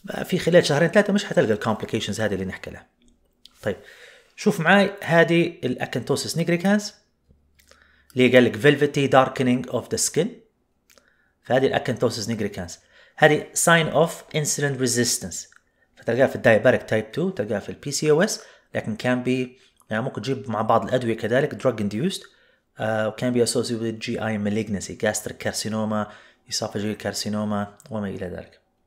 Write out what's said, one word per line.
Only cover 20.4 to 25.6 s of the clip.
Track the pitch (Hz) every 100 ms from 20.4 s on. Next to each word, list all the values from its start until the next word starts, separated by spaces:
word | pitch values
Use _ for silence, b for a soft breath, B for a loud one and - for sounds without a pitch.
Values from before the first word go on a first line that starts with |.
| 113
مع | 107
بعض | 107 113
الأدوية | - 127 117 110
كذلك | 107 127 147 104
drug | 135 110
induced، | 101 107 180 - - b b b _ -
آه، | 110 110 107 -
can | 127
be | 123 113
associated | 123 113 113
with | 113 110
جي | 117 117 110
آي | 107
malignancy، | 104 107 104 95 -
gastric | 90 107 104 - - 107
carcinoma، | -